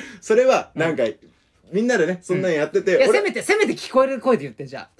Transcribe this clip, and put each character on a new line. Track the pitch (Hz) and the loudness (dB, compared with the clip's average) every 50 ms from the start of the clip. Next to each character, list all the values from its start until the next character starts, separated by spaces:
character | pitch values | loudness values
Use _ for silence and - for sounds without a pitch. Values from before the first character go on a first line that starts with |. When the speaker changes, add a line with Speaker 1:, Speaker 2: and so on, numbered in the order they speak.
| - - - - | -4 -14 -20 -16
Speaker 1:
そ | - - 220 | -2 2 2
れ | 240 254 | 4 4
は、 | 262 226 151 - - _ | 4 2 2 0 -6 _
な | 147 160 165 | -4 -2 -2
ん | 151 | 0
か、 | 127 117 | -2 -2
Speaker 2:
う | |
ん。 | 110 - - _ _ _ _ _ _ _ _ _ _ | -4 -4 -8 _ _ _ _ _ _ _ _ _ _
Speaker 1:
み | 165 202 | -4 -2
ん | 233 247 | 0 0
な | 247 196 | 0 0
で | 156 | 0
ね、 | 175 185 180 | 0 -2 -6
そ | - - | -4 -4
ん | 180 185 | -4 -2
な | 185 180 | 0 0
ん | 165 | 0
や | 147 151 | 0 -2
っ | 151 | -2
て | - 196 | -2 -2
て、 | - 190 | 0 2
Speaker 2:
い | 180 | 4
や、 | - 269 - | 4 4 4
Speaker 1:
俺 | - 415 | 4 2
Speaker 2:
せ | 403 | 0
め | 349 | -2
て、 | - 220 | -4 -4
せ | - - 415 | -2 0 0
め | 440 403 | 2 2
て | - | 0
聞 | - - - - | -2 -6 -10 -2
こ | - 254 269 | 0 0 2
え | |
る | 269 269 233 | 2 -2 -4
声 | - 269 233 | 0 0 0
で | 131 139 | 0 -2
言 | 131 | -10
っ | - | -12
て、 | - 135 | -14 -14
じ | 123 135 | -14 -14
ゃ | 110 | -16
あ。 | - - _ | -18 -18 _